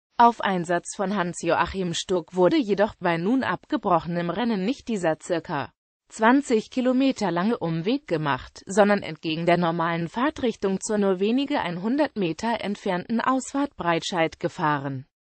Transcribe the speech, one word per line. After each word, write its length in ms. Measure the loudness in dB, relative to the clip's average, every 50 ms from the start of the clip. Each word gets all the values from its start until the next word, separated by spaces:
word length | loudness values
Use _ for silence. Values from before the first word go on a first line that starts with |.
| _ _ _ 6
Auf 220 | 6 6 6 4
Einsatz 540 | -2 -2 -2 -2 0 0 -2 -2 -2 -6 -6
von 200 | -4 -4 -2 -2
Hans-Joachim 760 | -2 -2 -4 -4 -4 -2 0 2 2 0 -2 -2 -4 -4 -4 -4
Stuck 420 | -6 -4 -2 -2 -2 -2 -2 2
wurde 220 | 4 4 4 4
jedoch 380 | 4 2 2 2 0 0 0 -2 -4
bei 180 | -2 -2 0
nun 260 | 0 0 0 0 0 0
abgebrochenem 880 | -2 -4 -4 _ -6 -6 -2 0 2 2 2 2 0 -4 -2 -2 -2
Rennen 340 | -2 -2 -2 -2 0 0 0
nicht 220 | -2 -4 -4 -4
dieser 300 | -6 -4 -2 0 0 -2 -2
circa 500 | -4 -4 -4 -4 -4 -4 -6 -6 -6 -6 _ _ _ _ _ _ _ _
zwanzig 640 | 0 4 6 6 6 6 4 2 0 0 0 -2
Kilometer 600 | -4 -2 0 2 2 4 2 2 2 0 -2 0
lange 280 | 0 0 0 0 -2 -2
Umweg 480 | -2 -4 -2 -2 -2 -2 -2 -2 _
gemacht, 560 | -4 -4 -2 0 0 -2 -2 -4 -12 -20 -20 -12
sondern 380 | -2 2 4 4 4 4 0 -2
entgegen 420 | -8 -10 -8 -6 -6 -4 -2 2
der 120 | 2 2
normalen 500 | 2 2 0 0 0 0 0 0 -2 -4
Fahrtrichtung 720 | -4 -2 -2 -2 -2 -2 -2 -4 -4 -4 -2 -2 -2 -2 -2
zur 160 | -2 -2 0
nur 220 | 2 2 2 2 2
wenige 440 | 0 0 0 0 0 0 -2 -2 -2 -4 -6 -4
hundert 340 | -4 -2 0 0 0 -2 0
Meter 440 | -2 -2 -2 -2 -2 -2 -4 -4 -2
entfernten 600 | -4 -6 -8 -6 -4 -4 -4 -4 -4 -2 -2 -2
Ausfahrt 540 | 0 0 0 0 -2 -4 -4 -4 -4 -4 _
Breitscheid 640 | -4 -2 0 0 0 -2 -4 -2 0 0 0 -2 -4
gefahren. 680 | -6 -6 -4 0 0 0 0 0 -2 -6 -8 -8 -10 _ _ _ _